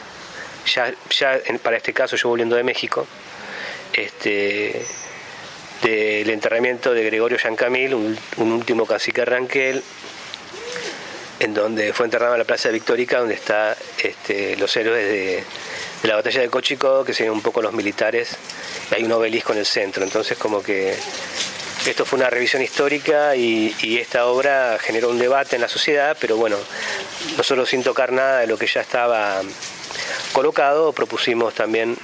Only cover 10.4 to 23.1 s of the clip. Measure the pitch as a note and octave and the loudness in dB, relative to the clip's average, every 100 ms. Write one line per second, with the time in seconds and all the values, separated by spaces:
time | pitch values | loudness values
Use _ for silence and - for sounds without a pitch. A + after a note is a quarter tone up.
10.4 | - F#4+ A#4 B4 A4+ - - - - - | -14 -12 -10 -8 -8 -10 -12 -14 -10 -4
11.4 | A#2 G#2+ G#2+ A2 G#2 - A#2+ A#2 A#2+ A#2+ | -2 0 0 0 0 0 0 2 2 2
12.4 | A2+ A#2 B2+ A2 - A#2+ B2 B2+ A#2+ G2+ | 2 0 0 0 2 0 2 2 2 0
13.4 | - G#2+ G#2+ A2+ - - G2+ - - G2+ | 0 2 2 -2 -6 -4 -4 -4 -4 -2
14.4 | G2 - G2+ B2 A2 A#2 G2+ G#2 F#2+ F2+ | -2 0 0 2 2 2 2 0 0 -2
15.4 | - - - - - - A2+ G#2+ A2+ B2 | -4 -10 -10 -10 -10 -2 2 2 2 2
16.4 | A#2+ B2 - C3+ C3+ C3+ B2+ A2+ A2+ G#2+ | 2 2 0 2 4 4 2 0 0 0
17.4 | A2+ A#2+ G#2+ A2 G#2 - A2 A#2 A#2 - | 0 0 0 0 -2 0 0 0 -2 -8
18.4 | - - - - - G#2+ A2+ A2+ A2+ A2+ | -12 -12 -10 -10 -4 -2 2 2 2 0
19.4 | - G#2+ G2+ B2 G2 F#2+ F#2+ G#2+ G#2 A#2+ | 0 0 0 0 -2 -2 -2 0 -2 -2
20.4 | A2 G#2 F#2+ G2 F#2+ G2 - - - - | -2 -2 0 0 0 -2 -6 -8 -8 -6
21.4 | - - - - B2+ - B2+ C3 B2+ A#2+ | -6 -6 -8 -4 -2 0 2 2 2 2
22.4 | A#2+ C#3 A#2+ - C#3+ D3 C#3+ | 2 2 0 2 2 2 2